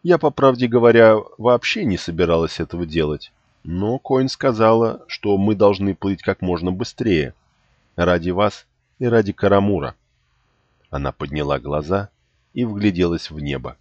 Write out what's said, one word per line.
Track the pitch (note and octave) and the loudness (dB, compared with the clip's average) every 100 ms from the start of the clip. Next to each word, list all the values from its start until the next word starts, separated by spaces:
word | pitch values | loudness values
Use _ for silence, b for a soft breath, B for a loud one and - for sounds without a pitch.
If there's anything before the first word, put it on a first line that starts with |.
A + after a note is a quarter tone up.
Я, | E3+ F3 | 2 2
по | D3+ | 2
правде | - C#3 B2 B2 | 2 2 2 0
говоря, | A#2+ A#2 A#2 A2+ A2 - - | 4 6 8 8 6 0 -4
вообще | A2 A#2+ - A3+ | 0 0 0 -4
не | D#3+ F2+ | -2 -4
собиралась | - E2 E2+ E2 E2 - | -6 -2 2 2 0 -4
этого | D#2+ F2 E2 | -8 -6 -6
делать, | D#2+ D2+ D2 - _ _ _ | -2 -2 -4 -12 _ _ _
но | D#2+ F2 G#2 B2+ | -10 -6 -4 -6
Коэн | - C3 C3 | -2 0 0
сказала, | - C#3 A2 A2 A2+ A2+ - - | -2 -2 2 4 4 2 -4 -12
что | - G#2 G2 | -6 0 0
мы | G2+ | 2
должны | G2+ G2+ F#2+ G2 | 4 2 2 -4
плыть | F#2 G2 F#2+ | -4 -4 -4
как | - F#2+ | -4 -4
можно | F#2 F2 F2+ | -4 -2 -4
быстрее, | F#2 A#2 - A#2+ E2 C2+ - _ _ _ _ _ - | -4 -8 -4 0 0 -2 -10 _ _ _ _ _ -4
ради | F2 F2 E2+ | 0 0 -2
вас | F2+ G#2 - _ _ _ _ | 0 -2 -2 _ _ _ _
и | B2 | 0
ради | A2+ G2+ | 2 0
Карамура". | - G2+ G2 G2+ F#2+ C#2 - _ _ _ _ _ _ _ _ _ | -2 2 2 2 -2 -4 -12 _ _ _ _ _ _ _ _ _
Она | C#2 C#2 | -8 -8
подняла | - C#2+ D2+ C#2+ C#2 | -8 -8 -6 -4 -4
глаза | C#2 D2 D2+ G2 G2+ _ _ _ _ | -4 -6 -2 -4 -4 _ _ _ _
и | - | -8
вгляделась | A#2+ G2+ G#2 F2 F2 E2+ - | -6 -2 -2 0 -2 -2 -8
в | D#2 | -10
небо. | C#2+ C2+ B1 - | -8 -8 -10 -16